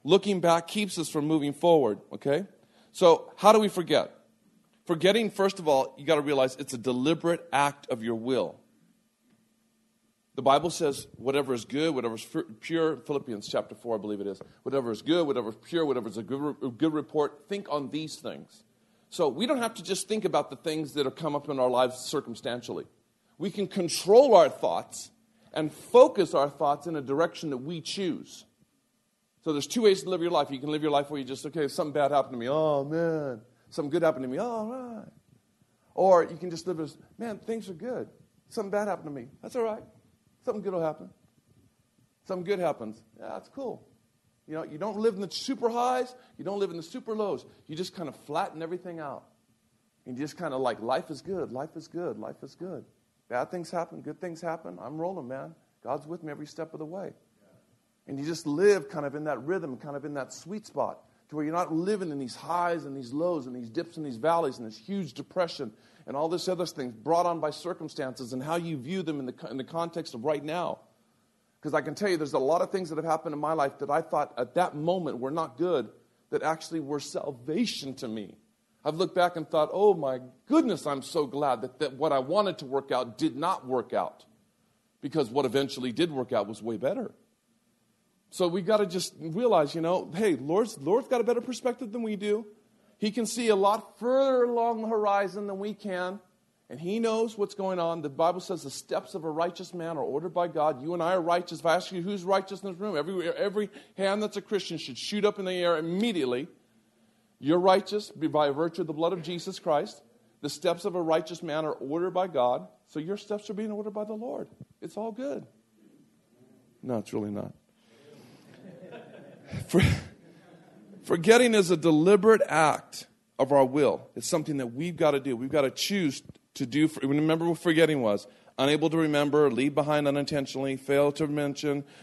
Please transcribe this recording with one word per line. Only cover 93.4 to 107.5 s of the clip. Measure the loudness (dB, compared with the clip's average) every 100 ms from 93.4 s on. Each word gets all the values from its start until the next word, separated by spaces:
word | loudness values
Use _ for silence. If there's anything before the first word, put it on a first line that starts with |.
| 4
a | 6
lot | 4 2 -2 -6
further | 2 4 6 4
along | 4 4 2 0
the | 0
horizon | 0 2 2 0 -4 -6
than | -6
we | -6
can. | -6 -6 -4 -4 -8 -14 _ _ _ -16
And | -8
he | -4 0
knows | 0 2 0 -2
what's | -4
going | -2 -2 0
on. | 0 -2
The | -4
Bible | 2 2 2
says | -4 -6
the | -8
steps | -12 -6 -6 -4 -8
of |
a | -6
righteous | -2 -2 -4 -10
man | -8 -6 -4
are |
ordered | -4 -4 -4
by | -2 -2
God. | 2 2 0
You | -4
and | -2
I | 0
are | 2
righteous. | 2 0 0 -2
If | 2
I |
ask | 2 0
you | -6
who's | -4 -4
righteous | 0 0 0 -8
in | -10
this | -8
room, | -4 -2
every, | -2 -2 -2
every | -2 -2 0 -4 -6 -16 -4
hand | 0 0
that's | -2 -6
a |
Christian | -4 -4 -2 -8
should | -8 -10
shoot | -6 0
up | 2 0
in |
the | -2
air | 0 2 2
immediately. | 0 0 0 0 0 -2 -4 -12 _ _ _ _ _ _ _ _
You're | 2